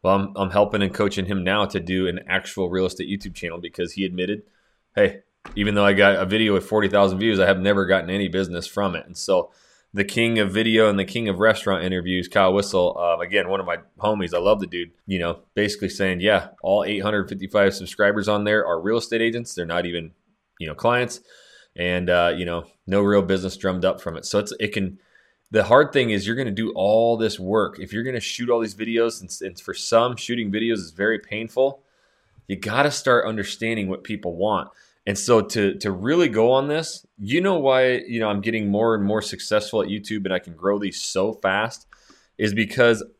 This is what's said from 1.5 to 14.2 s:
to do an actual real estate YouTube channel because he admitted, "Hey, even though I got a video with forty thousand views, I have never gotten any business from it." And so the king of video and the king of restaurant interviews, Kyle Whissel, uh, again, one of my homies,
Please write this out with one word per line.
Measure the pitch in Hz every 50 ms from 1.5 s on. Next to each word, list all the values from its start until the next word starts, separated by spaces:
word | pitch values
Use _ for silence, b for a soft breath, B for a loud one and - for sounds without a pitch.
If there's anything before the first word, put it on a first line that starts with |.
| 98 107 101
to | 98 - 98
do | 82 87 92 92 92 90
an | 85 85 -
actual | - 92 95 - - - 104 95 87
real | 87 92 92
estate | 92 - - 92 -
YouTube | 101 101 - 98 85
channel | - - 85 82 87
because | 87 85 - - 90 85
he | - 98 98
admitted, | 92 90 90 90 92 104 104 - _ _ _ _ _ _ _ _ _ _
"Hey, | - 104 95 101 - _ _ _ _ _ - -
even | 107 101 107 104
though | 104 101
I | 101
got | 98 98 101 98 98
a | 95 95
video | 90 104 110 113 107 101
with | 95 95
forty | - 107 107 104 95
thousand | 101 101 101 98 92 92
views, | 107 113 107 95
I | 95
have | 95 98 92
never | 92 101 104 98 95
gotten | 87 95 95 82 87
any | 92 101 101 92
business | 82 92 98 85 87 85 -
from | - - 101 104 95 87
it." | 80 -
And | - 87
so | - - - 95 90 85 b b b b b b b b b -
the | 101 101
king | 101 - 120 113 117 113 110
of | 104 95
video | 92 107 113 113 110 110 110 107
and | 101 98
the | 95
king | 95 - 120 117 107
of | 95 87
restaurant | 104 110 104 - - 104 95 87 82
interviews, | 92 92 92 85 90 92 90 85
Kyle | - - 101 98 92 92
Whissel, | 101 98 - - 92 90 87 - -
uh, | 87 85 85 82
again, | 87 87 98 101 90 90
one | 98 98
of | 92
my | 85 85 85 - _ _ -
homies, | - 107 107 101